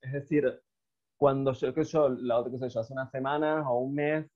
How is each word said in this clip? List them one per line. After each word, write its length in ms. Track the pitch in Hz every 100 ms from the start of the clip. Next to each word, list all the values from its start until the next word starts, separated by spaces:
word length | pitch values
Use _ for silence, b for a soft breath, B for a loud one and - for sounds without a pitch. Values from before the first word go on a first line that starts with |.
Es 120 | 131
decir, 500 | 139 139 151 143 - _ _ _ _ _ _
cuando 340 | 143 135 135
yo, 220 | 127 135
que 100 | 131
yo, 240 | 156 165 120
la 300 | 123 123 117
otra, 140 | 123
qué 60 | 123
sé 100 | 127
yo, 120 | 117
hace 120 | 113
unas 180 | 135 -
semanas 540 | 139 131 147 151 156 143
o 120 | 120
un 160 | 127
mes, 320 | 143 147 156 151